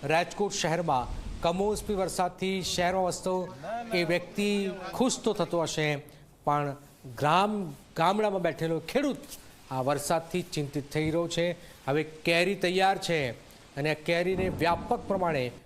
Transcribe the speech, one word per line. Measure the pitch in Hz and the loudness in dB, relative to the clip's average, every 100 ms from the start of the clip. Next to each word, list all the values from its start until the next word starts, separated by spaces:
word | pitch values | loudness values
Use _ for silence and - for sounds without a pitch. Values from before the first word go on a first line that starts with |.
રાજકોટ | 143 160 175 - 202 | 4 2 2 -2 -2
શહેરમાં | - 170 165 165 135 120 - - - | 0 2 2 2 2 0 -6 -8 -2
કમોસમી | 170 175 202 208 - 202 | 0 2 0 0 -2 -2
વરસાદથી | 180 - 180 - 190 190 | 0 0 -2 0 -2 -2
શહેરમાં | 180 - 175 185 | -2 0 2 2
વસતો | 185 170 196 185 180 135 165 226 233 | 2 0 -2 -2 -2 -8 -8 -8 -2
એ | 180 | -2
વ્યક્તિ | 170 175 175 - 208 202 196 190 185 | 2 0 0 -2 0 2 0 -4 -8
ખુશ | - 254 - | 2 2 2
તો | - | 0
થતો | 202 170 175 | 0 0 2
હશે, | 156 - 151 143 - - - - | 0 0 0 0 -6 -20 -20 -6
પણ | - 147 143 135 - - 135 120 | 0 2 0 -4 -14 -20 -16 0
ગ્રામ, | 143 170 208 214 180 139 - - | 4 6 4 0 -6 -10 -12 0
ગામડામાં | 165 202 214 190 | 2 4 2 2
બેઠેલો | 170 151 165 165 | 0 0 -2 -2
ખેડૂત | 156 - 285 233 - - - - - | 0 0 0 -2 -8 -18 -18 -20 -8
આ | 131 | -2
વરસાદથી | 131 143 143 165 165 180 | 0 0 2 0 0 -4
ચિંતિત | 175 - 143 147 135 | -4 -4 -4 -4 -4
થઈ | 156 156 | -2 0
રહ્યો | 160 170 | 0 0
છે. | 170 170 170 - - - | 0 -2 -2 -12 -12 -2
હવે | 143 | 0
કેરી | 156 - - 170 180 196 | -2 -4 2 4 2 2
તૈયાર | 180 185 190 190 | 0 4 2 2
છે | - 165 131 113 - - - - | 0 0 0 -6 -14 -20 -14 -4
અને | 147 | -2
આ | |
કેરીને | 151 156 170 180 185 185 | -2 0 0 2 0 -2
વ્યાપક | 160 160 175 - 240 - | 0 2 0 0 -4 0
પ્રમાણે | 196 175 151 123 - | 0 0 0 -2 -6